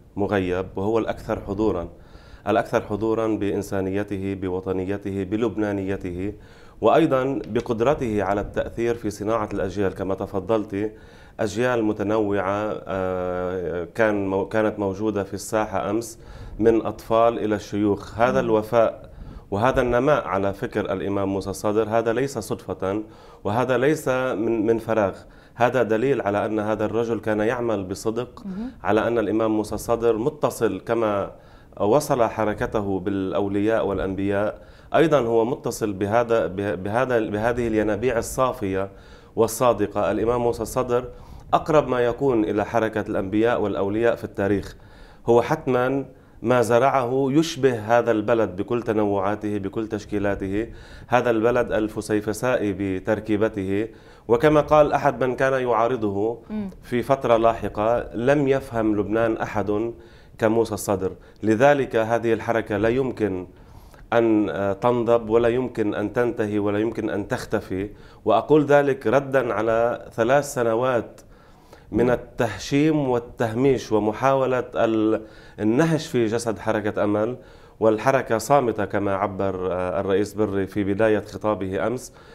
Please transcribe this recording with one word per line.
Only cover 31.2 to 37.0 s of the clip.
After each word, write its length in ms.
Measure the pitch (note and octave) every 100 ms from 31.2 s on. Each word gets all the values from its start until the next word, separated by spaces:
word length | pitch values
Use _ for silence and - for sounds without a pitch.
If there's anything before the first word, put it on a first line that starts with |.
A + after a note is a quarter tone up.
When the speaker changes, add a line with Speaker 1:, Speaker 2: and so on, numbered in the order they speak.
| E2+ - - - - -
Speaker 1:
وصل 440 | G2+ C3+ D3+ C3+
حركته 760 | A2 A2+ G#2+ G2+ A#2+ A2+ G2+ F#2+
بالأولياء 880 | F#2 G2 F#2+ F#2 G2+ G2+ G#2 A2 G2
والأنبياء، 720 | F#2+ F#2+ F#2+ G2 G2+ G#2 - - - - B2+
أيضًا 240 | D#3+ D3
هو 260 | A#2 A#2 A2+
متصل 480 | C3+ B2+ A#2 A2
بهذا، 540 | F#2+ G2+ A#2 A#2 A2+ F2
به-، 280 | F#2 G2+ F#2
بهذا، 440 | F#2+ A2+